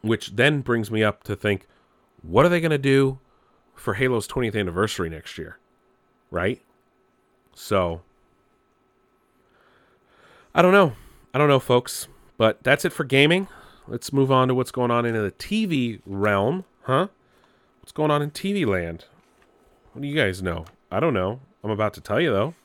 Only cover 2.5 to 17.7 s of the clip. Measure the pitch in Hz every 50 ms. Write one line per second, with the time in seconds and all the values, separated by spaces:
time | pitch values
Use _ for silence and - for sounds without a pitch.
2.5 | 175 175 160 165 156 143 135 139 135 135 139 135 135 131 _ _ _ _ _ _
3.5 | _ _ _ _ _ - - - 101 101 131 131 127 113 104 - - 131 123 113
4.5 | 101 110 101 90 85 87 104 110 - - 90 82 80 76 - - - - 80 -
5.5 | - - _ _ _ _ _ _ _ _ _ _ _ _ _ _ - 85 87 101
6.5 | 123 - _ _ _ _ _ _ _ _ _ _ _ _ _ _ _ _ _ _
7.5 | _ - - - 107 95 90 85 82 80 - _ _ _ _ _ _ _ _ _
8.5 | _ _ _ _ _ _ _ _ _ _ _ _ _ _ _ _ _ _ _ _
9.5 | _ _ _ _ _ _ _ _ _ _ _ _ _ _ _ _ - _ _ _
10.5 | _ - 170 180 190 202 190 147 110 - - - - - _ _ - 160 147 147
11.5 | 143 135 - - 123 123 120 - - - - - - _ _ _ _ - 113 110
12.5 | 110 _ _ 127 139 147 - 180 - - 156 123 131 135 143 147 170 185 196 -
13.5 | - - - - - - _ - - 120 - - 139 139 135 131 135 131 127 127
14.5 | 127 127 127 - - 131 123 120 120 120 120 117 113 110 104 98 - _ - -
15.5 | 208 220 220 190 165 139 123 117 110 92 _ 92 98 98 101 104 101 98 98 117
16.5 | 165 185 180 _ _ _ _ - 131 143 185 208 _ _ _ _ _ _ _ _
17.5 | _ _ _ _